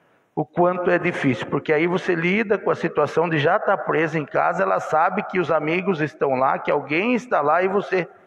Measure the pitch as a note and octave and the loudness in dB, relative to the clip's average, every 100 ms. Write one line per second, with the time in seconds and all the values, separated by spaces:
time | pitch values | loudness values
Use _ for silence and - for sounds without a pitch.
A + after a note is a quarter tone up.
0 | _ _ _ - D#3 - F3 F3+ F3+ F3 | _ _ _ -8 -6 0 0 2 0 0
1 | F3 - C#3 A#2+ - D3 - D3+ E3+ F3 | 0 -2 0 -2 -2 -4 0 0 2 0
2 | F#3 E3+ E3 G3+ G#3+ G3 F3 D#3+ E3 D#3 | -2 -2 0 0 0 -2 0 -2 -2 0
3 | D3 D#3+ E3+ D#3+ D3 G3+ - G3 - D3 | 0 2 0 2 2 2 0 -2 0 0
4 | D#3+ D#3+ C#3+ C#3+ D#3 F3 F#3+ F#3 - D#3 | 0 -2 -2 0 0 0 0 0 0 2
5 | F3 F#3+ - F#3 D3+ D#3+ D3+ E3+ F3+ E3 | 2 0 -4 -2 0 0 0 -2 0 0
6 | D3+ - D3 C3 C3+ F#3 - D3 C3 D#3 | -2 0 0 2 2 0 0 -2 0 -2
7 | A3 B3 - F3+ D3 E3 F#3+ G3 - F#3+ | 0 -2 0 0 2 2 2 0 0 -2
8 | F#3 - | -2 -10